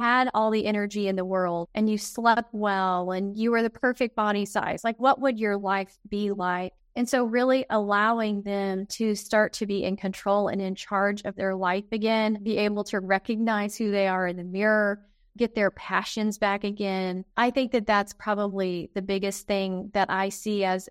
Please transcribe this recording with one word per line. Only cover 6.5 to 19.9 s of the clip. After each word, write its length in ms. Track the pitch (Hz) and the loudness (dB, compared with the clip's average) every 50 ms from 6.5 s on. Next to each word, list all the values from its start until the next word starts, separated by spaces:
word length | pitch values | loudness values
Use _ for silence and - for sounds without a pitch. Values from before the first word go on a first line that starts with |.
| 180 180 185 185 - _ _ _ _ | -2 -2 -4 -6 -10 _ _ _ _
And 140 | 240 247 233 | -4 -2 0
so 160 | - 254 247 | 2 2 2
really 400 | 233 220 240 247 262 262 262 254 - | 2 2 2 4 4 4 2 2 0
allowing 720 | - 220 208 202 202 202 208 220 233 233 220 214 208 202 | 0 0 2 2 2 2 4 2 2 2 0 0 -2 -2
them 440 | 202 202 202 202 196 196 190 190 196 202 | -4 -4 -2 -2 -2 -2 -2 -4 -6 -8
to 220 | - - 226 220 208 | -4 -2 0 0 0
start 400 | 202 - - - 214 214 - - | -2 -2 0 2 4 4 2 0
to 140 | - 220 202 | -4 -4 -2
be 160 | 202 202 - | -2 -2 0
in 140 | 185 185 202 | -2 -2 -2
control 500 | - 190 190 - - 202 196 202 202 190 | -4 -6 -6 -4 0 2 2 4 2 2
and 140 | - 196 | 0 -2
in 120 | 196 190 190 | -2 -4 -4
charge 500 | - - - 208 196 196 202 202 202 - | -6 -6 -4 0 2 2 2 0 -2 -4
of 100 | 208 196 | -8 -6
their 200 | - 196 190 190 | -2 -2 -2 -2
life 300 | 190 190 180 180 196 202 - | 0 0 0 0 0 -2 -4
again, 480 | - 220 208 220 226 220 220 214 220 208 | -4 -2 0 2 2 2 2 2 0 0
be 160 | 202 214 214 - | -2 -2 0 2
able 260 | 208 208 208 208 208 | 2 2 0 -2 -2
to 140 | - - 208 | -2 -4 -4
recognize 760 | 185 185 196 190 - - 233 214 226 226 220 208 202 208 208 | 0 2 0 0 2 -2 -2 0 0 0 0 0 -2 -4 -4
who 160 | - 233 208 | -2 -2 0
they 160 | 202 202 196 190 | 2 2 2 2
are 200 | 185 185 185 175 | 2 0 0 -2
in 100 | 175 180 | -4 -6
the 60 | 175 | -8
mirror, 600 | 180 180 190 208 214 214 214 208 202 202 202 - _ _ _ _ _ _ - | -6 -4 0 2 4 4 4 4 2 0 -2 -6 _ _ _ _ _ _ -2
get 160 | 240 226 226 | -2 0 2
their 160 | 226 208 190 | 2 2 2
passions 720 | - - - - 190 185 202 - - - 214 214 208 - | 2 -2 -6 -4 -2 -2 -2 -2 -4 -2 -2 -2 0 0
back 240 | - 202 196 202 202 | 0 0 0 0 -2
again. 600 | 202 202 208 208 196 190 190 185 185 185 185 190 - _ - | -4 -4 -4 -2 -2 -2 -2 -2 -2 -4 -6 -8 -6 _ 0
I 140 | 233 247 | 0 2
think 200 | 247 277 262 247 - | 2 0 0 0 0
that 120 | 233 208 | -2 0
that's 280 | - 214 202 202 202 - | 2 2 2 0 -2 -6
probably 760 | - - - 208 202 208 202 190 196 190 185 180 175 165 - - | -8 -4 -4 -2 0 0 -2 -2 -2 -2 -2 -2 -4 -6 -6 -6
the 80 | 202 190 | -8 -4
biggest 420 | 196 196 196 190 196 196 - - | -2 -2 -2 -2 -2 -4 -6 -4
thing 460 | - 202 196 190 190 185 180 190 202 | -2 -2 0 0 -2 -2 -4 -6 -4